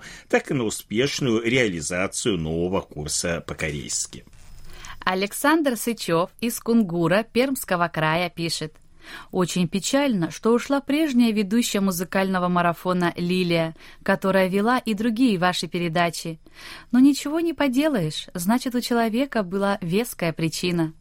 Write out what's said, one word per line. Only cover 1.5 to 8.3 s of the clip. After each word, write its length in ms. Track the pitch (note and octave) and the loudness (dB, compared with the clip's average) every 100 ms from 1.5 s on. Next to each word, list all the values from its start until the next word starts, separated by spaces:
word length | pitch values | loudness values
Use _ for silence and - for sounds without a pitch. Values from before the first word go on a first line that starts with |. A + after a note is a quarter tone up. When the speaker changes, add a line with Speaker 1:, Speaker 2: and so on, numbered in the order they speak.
| B2+ A2+ E2+ D2 F2+ F#2+ - B2 F#2 | 2 2 -2 -4 -2 -4 -2 -2 -2
Speaker 1:
нового 420 | D#2 E2 F2 F#2 | -2 -2 0 -2
курса 640 | - - D2+ - F2 E2 - | -4 -10 -6 -4 -2 -4 -6
по-корейски. 800 | - D#2+ D2 - - - A#1 - - - - - - - - - | -6 -6 -6 -6 -8 -8 -12 -20 -20 -20 -16 -16 -16 -16 -6 -4
Speaker 2:
Александр 680 | F#3+ G3+ - C#4+ D#4+ C#4 A3+ | -2 -4 0 2 2 2 -2
Сычёв 540 | - A3 - E3 F#3 - | -4 -4 0 0 0 -4
из 180 | A#3 - | -6 -4
Кунгура 600 | - A#3 G3 E3+ E3 F#3+ A3 | 0 2 2 0 2 2 2
Пермского 580 | A#3 C4+ C4 - F3 E3+ | 0 0 -2 -2 -2 0
края 420 | - D#3 E3 F3 | 0 0 0 -2